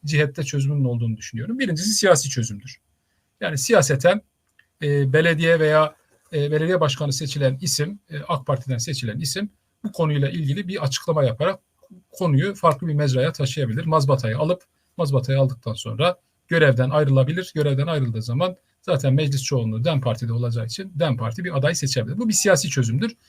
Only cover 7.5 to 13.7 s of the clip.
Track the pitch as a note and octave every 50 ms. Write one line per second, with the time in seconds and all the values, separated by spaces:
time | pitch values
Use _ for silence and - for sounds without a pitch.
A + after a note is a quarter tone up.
7.5 | B2+ C3 F#3 C#3+ - - D3 E3+ G3+ G3+ _ - D#3 D3 C#3+ - E3+ C#3+ - -
8.5 | C#3 - - C3+ C3 A#2 A#2+ - D3 B2+ - A2+ G#2 C3+ E3 C3+ - F#3+ G3+ G3+
9.5 | - _ _ _ _ _ - G#3+ - - E3 D3+ D3 C#3+ C#3 C3+ - E3+ D#3 C3+
10.5 | C#3+ G3 G3 F3+ F#3 - - C3+ C3+ - - - D#3+ D#3 - B2 A2 - C#3+ F3+
11.5 | F#3+ - _ _ _ _ _ _ - - _ _ - - F#3 E3 C#3+ C3 E3+ G3+
12.5 | G3 - - E3 D3 - - E3 D3 D3 D3 C#3+ B2+ B2+ C3 E3 D#3+ - C#3+ -
13.5 | - D3+ C#3 A2+